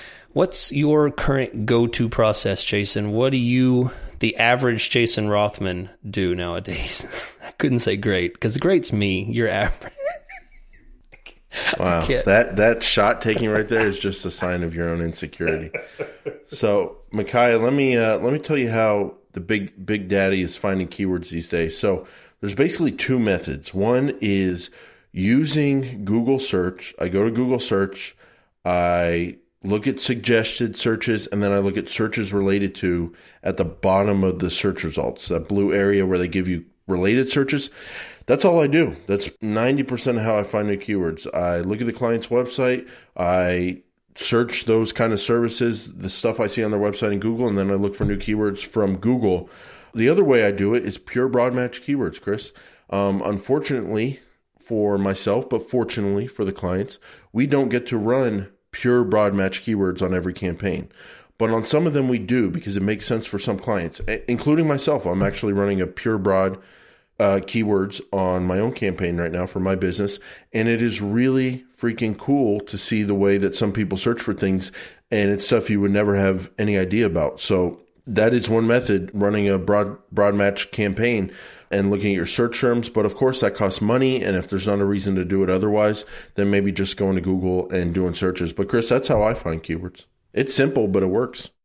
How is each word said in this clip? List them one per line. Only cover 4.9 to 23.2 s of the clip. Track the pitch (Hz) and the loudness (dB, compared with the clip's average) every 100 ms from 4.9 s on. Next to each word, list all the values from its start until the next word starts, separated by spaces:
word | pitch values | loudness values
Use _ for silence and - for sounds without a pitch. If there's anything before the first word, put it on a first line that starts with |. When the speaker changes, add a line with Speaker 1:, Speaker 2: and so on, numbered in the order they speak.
| - 117 - 104 | 2 2 2 0
Speaker 1:
Rothman, | 104 104 - 95 90 92 - 104 | 2 0 -2 -4 -4 -8 -14 -10
do | 101 92 87 | -2 -2 -2
nowadays? | 87 87 - 85 - - - - - - | -4 -6 -6 -6 -4 -4 -6 -10 -14 -16
<laughs> | |
I | - | -18
couldn't | - - 123 | -4 0 2
say | - 101 | 0 0
great, | 107 92 87 - | 0 0 -2 -2
'cause | 113 107 | -4 0
great's | 170 185 - | 2 2 2
me. | 104 101 92 98 | 0 0 0 -2
You're | 117 113 | -2 0
average. | 98 107 - - - | 0 -2 -2 -8 -10
<laughs> | 554 679 - 762 - - - - - - _ - - - _ - - - | -8 -8 -14 -20 -20 -20 -20 -20 -20 -20 _ -20 -20 -20 _ -6 -4 0
I | |
Speaker 2:
Wow. | 90 85 80 | 0 0 0
Speaker 1:
can't. | - 95 | 0 4
Speaker 2:
That, | 101 123 95 | 4 4 4
that | 110 113 | 4 4
shot | - - 104 117 | 0 2 2 2
taking | 113 107 113 | 0 0 0
right | 107 104 | 0 0
there | 113 107 | 0 0
is | 98 | 0
just | 98 95 90 | -4 -4 -8
a | |
sign | - 90 90 | -6 -4 -2
of | 85 | -4
your | 85 85 | -4 -4
own | 85 | -2
insecurity. | 85 82 78 - 82 80 80 - - - - - - - - | -4 -6 -12 -6 -4 -4 -6 -12 -14 -12 -12 -12 -14 -14 -14
So, | - 110 101 87 - - | -2 0 2 0 -8 -8
Micaiah, | 107 101 123 123 113 | -6 -2 2 4 4
let | 117 | 2
me, | 143 135 123 | 2 2 2
uh, | 110 107 | 2 0
let | 110 | 0
me | 147 | -2
tell | 151 147 | -2 -2
you | 123 | 0
how | 113 110 104 98 - _ | 2 2 2 -2 -8 _
the | - | -12
big, | 87 107 95 - 95 | -2 -2 -2 -8 -4
big | 107 92 | -4 0
daddy | 98 95 95 | 2 2 2
is | 87 - | 0 -2
finding | 104 95 87 | -2 -2 -2
keywords | - 95 90 82 | -2 -2 -2 -4
these | 82 82 | -8 -4
days. | 85 82 - | -2 -2 0
So | 104 92 - - - _ | 0 0 -4 -20 -20 _
there's | 101 98 | -6 0
basically | 147 165 156 | 0 2 -2
two | - - | 0 0
methods. | 131 | 0